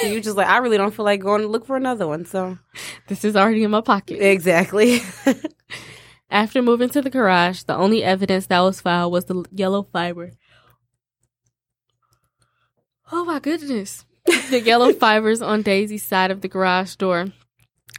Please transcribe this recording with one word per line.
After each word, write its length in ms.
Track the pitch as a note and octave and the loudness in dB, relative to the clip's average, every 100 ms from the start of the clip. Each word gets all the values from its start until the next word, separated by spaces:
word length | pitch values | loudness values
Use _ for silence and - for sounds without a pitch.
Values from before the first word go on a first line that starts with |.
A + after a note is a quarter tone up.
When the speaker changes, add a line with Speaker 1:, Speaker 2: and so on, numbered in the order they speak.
Speaker 1:
and 80 | G#3 | 0
you 80 | A3 | -4
just 160 | G#3+ G3+ | -4 0
like, 120 | F3+ | 2
"I 100 | G#3+ | 2
really 200 | B3+ G#3 | 4 2
don't 180 | G3+ G#3 | 0 0
feel 100 | G#3 | 0
like 160 | G3+ | 0
going 200 | F#3+ G#3 | 0 -2
to 40 | G#3+ | -2
look 200 | A3 - | -4 -4
for 80 | C4 | -4
another 320 | C4 A#3+ E3+ | -2 -4 -4
one, 180 | D#3 F3 | -6 -8
so." 320 | F#3+ F#3 F3+ _ - - - - | -6 -6 -10 _ -18 -16 -16 -10
Speaker 2:
This 160 | G3 | -6
is 120 | G#3+ G#3 | 0 2
already 260 | G3+ A3 | 4 2
in 60 | G#3+ | 2
my 120 | G#3+ | 0
pocket. 380 | A3 G3+ - - | 2 0 -2 0
Speaker 1:
Exactly. 840 | G3 G3 E3+ E3+ F#3+ G3 A#3 A#3+ G3 - - | 2 4 4 2 2 2 4 2 -2 -4 -2
<laughs> 1040 | A#3+ D#4 _ - - - - - _ - | -2 -4 _ -20 -18 -18 -20 -20 _ -4
Speaker 2:
After 320 | G3+ G#3+ C4+ | -2 0 2
moving 260 | A#3+ A#3+ B3 | 2 2 2
to 140 | C#4+ | 0
the 80 | C4+ | -2
garage, 520 | C4 G#3 F3+ F3 F#3 | 0 2 2 0 -2
the 120 | - - | -6 0
only 280 | F#3+ A3+ | 2 2
evidence 440 | - F#3+ F#3+ F#3+ F#3 | 0 0 0 -2 0
that 140 | F3+ | 2
was 200 | F#3 F#3 | 2 0
found 300 | F#3 F3 F3 | -2 -2 -2
was 140 | F3 F3+ | -2 -4
the 100 | F#3 | -8
l-, 100 | E3+ | -8
yellow 320 | G3 F#3+ G3+ | -6 -2 -2
fiber. 480 | G3 F#3 F3 F3 F3 - _ _ _ _ _ _ _ _ _ _ _ _ _ _ _ _ _ _ _ _ _ _ _ _ _ _ _ | -4 -6 -6 -8 -14 -20 _ _ _ _ _ _ _ _ _ _ _ _ _ _ _ _ _ _ _ _ _ _ _ _ _ _ _
Oh, 140 | E4 F4 | -6 -4
my 140 | D4+ | -4
goodness. 640 | C#4 E4 C#4+ A#3 G3 - - _ - C#4+ C4 | -4 -6 -4 -6 -8 -14 -20 _ 0 0 2
The 100 | B3+ | 0
yellow 320 | A3 A#3 B3+ | 4 4 4
<laughs> 60 | - A3+ | 4 4
fibers 360 | G#3+ A3 A3 | 4 2 0
on 200 | - G#3+ | 0 -2
Daisy's 420 | G#3 G3 G#3 G#3+ | 0 0 -2 -6
side 280 | - F#3+ F#3 | -4 0 0
of 100 | G3 | -2
the 60 | F#3+ | -6
garage 460 | F#3+ F#3 F3+ F#3+ - | -2 0 0 -4 -4
door, 320 | F#3+ F3 F#3+ - _ _ _ _ _ | -2 -2 -4 -10 _ _ _ _ _